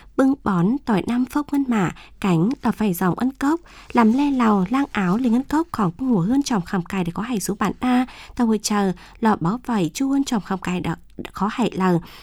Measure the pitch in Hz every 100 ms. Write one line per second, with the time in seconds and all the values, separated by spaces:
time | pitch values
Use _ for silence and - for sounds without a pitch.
0 | - - 269 277 - 180 180 285 - 196
1 | - 240 254 294 294 285 262 226 160 -
2 | - - 196 165 196 285 233 - 214 170
3 | 185 - 254 - 277 339 - - - 240
4 | 220 254 294 254 226 202 180 262 285 214
5 | 180 214 254 233 269 294 330 - 180 -
6 | 262 214 180 269 - 214 170 190 170 196
7 | 170 - 226 220 185 208 208 - 254 247
8 | 254 - - - 226 214 - 208 196 175
9 | - - 156 - 165 247 - 220 160 -
10 | 269 277 277 226 - 190 - 180 165 165
11 | - - - - 202 - 240 - 185 170
12 | - -